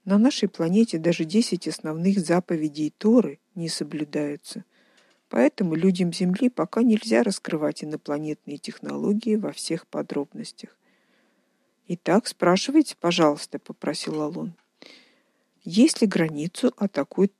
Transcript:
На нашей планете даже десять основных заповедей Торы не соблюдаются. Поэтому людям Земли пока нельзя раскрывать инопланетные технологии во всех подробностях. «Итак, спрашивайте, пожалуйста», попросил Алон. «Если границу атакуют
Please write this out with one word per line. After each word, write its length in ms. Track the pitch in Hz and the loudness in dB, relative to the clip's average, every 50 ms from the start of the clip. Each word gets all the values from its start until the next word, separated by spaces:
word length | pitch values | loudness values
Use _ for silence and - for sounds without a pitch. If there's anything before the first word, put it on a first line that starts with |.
| _ | _
На 140 | 185 196 208 | 2 4 4
нашей 320 | 226 285 - - 214 185 | 4 4 4 2 -2 -2
планете 480 | - - 165 165 185 220 233 - - 160 | -2 -2 -2 2 4 4 2 2 0 0
даже 260 | 160 170 165 175 165 | 0 0 0 0 -2
десять 420 | 156 180 220 233 - 185 170 - | 0 2 0 2 0 -2 -4 -4
основных 520 | 156 - - - 156 156 160 170 196 196 196 | -8 -8 -6 -8 -8 -6 0 0 2 2 2
заповедей 720 | 160 165 170 180 - - 170 156 156 151 143 151 151 151 - _ | 2 2 0 0 0 0 -2 -2 -2 -4 -2 -4 -4 -4 -4 _
Торы 400 | - 214 233 254 - 143 139 - _ _ _ | 2 6 6 6 4 2 -4 -12 _ _ _
не 160 | 175 165 160 | -8 -6 -6
соблюдаются. 960 | - - 151 147 - 147 151 147 - 151 147 147 147 - - - - 214 - _ _ _ _ _ _ _ _ _ _ _ _ _ | -6 -6 -8 -8 -6 -8 -8 -6 -4 -4 -4 -4 -6 -10 -12 -16 -16 -16 -16 _ _ _ _ _ _ _ _ _ _ _ _ _
Поэтому 460 | - 226 247 302 - - 196 165 156 | 0 2 2 2 2 0 -2 -2 0
людям 360 | 160 180 190 180 185 180 170 | 2 2 2 4 2 0 -2
Земли 380 | 165 - 185 180 185 - 254 247 | 0 0 0 0 0 2 0 0
пока 320 | - - 160 - - 226 | 0 -2 -4 -2 0 2
нельзя 400 | 240 240 214 214 - 226 226 240 | 4 4 4 2 2 2 2 2
раскрывать 600 | 240 202 190 - - - 175 151 151 147 147 - | 2 2 -2 -4 -6 -6 -4 -2 -2 -4 -4 -6
инопланетные 760 | - 151 156 147 - 156 143 147 156 151 151 - _ 147 147 143 | -8 -10 -10 -10 -6 -6 -6 -6 -6 -6 -8 -10 _ -14 -14 -12
технологии 800 | - - - - - - 143 143 151 185 208 220 - 226 214 | -12 -14 -14 -12 -12 -10 -8 -4 -2 0 0 0 0 0 -2
во 160 | 214 190 147 | 0 -2 -6
всех 340 | 139 - - - 165 170 - | -8 -10 -8 -6 -6 -8 -8
подробностях. 880 | _ - 151 - - - 147 143 - - 151 156 - - - - - _ _ _ _ _ _ _ _ _ _ _ _ _ _ _ _ _ _ _ _ _ _ _ | _ -8 -8 -8 -6 -6 -6 -6 -6 -10 -14 -14 -14 -16 -18 -20 -20 _ _ _ _ _ _ _ _ _ _ _ _ _ _ _ _ _ _ _ _ _ _ _
«Итак, 400 | - 180 - _ - 170 226 - | -10 -10 -6 _ 2 2 2 2
спрашивайте, 680 | - - - 180 175 180 196 - 277 277 320 285 - - - | -2 -4 0 2 4 4 2 2 2 2 2 2 2 -4 -4
пожалуйста», 580 | - 170 175 175 160 147 147 147 - - - - | -2 -2 2 4 4 2 2 0 -6 -10 -12 -12
попросил 640 | - - 165 - - - 151 - - - 156 156 | -12 -14 -16 -8 -8 -6 -6 -6 -6 -6 -4 -4
Алон. 320 | 151 147 175 156 156 170 170 _ _ _ _ _ - - - - _ _ _ _ _ _ _ _ _ _ _ _ _ 170 | -6 -6 -6 -8 -10 -10 -12 _ _ _ _ _ -20 -20 -20 -20 _ _ _ _ _ _ _ _ _ _ _ _ _ -2
«Если 360 | 165 214 262 320 - - 240 | 4 6 6 6 4 2 0
границу 680 | 196 - 196 165 160 151 147 156 175 - - - 247 - - | 0 2 0 0 0 -2 -6 -8 -8 -4 -2 -2 -2 0 -2
атакуют 540 | 208 190 - 143 143 - - 175 196 196 - | -4 -4 -2 -4 -6 -4 0 0 0 0 0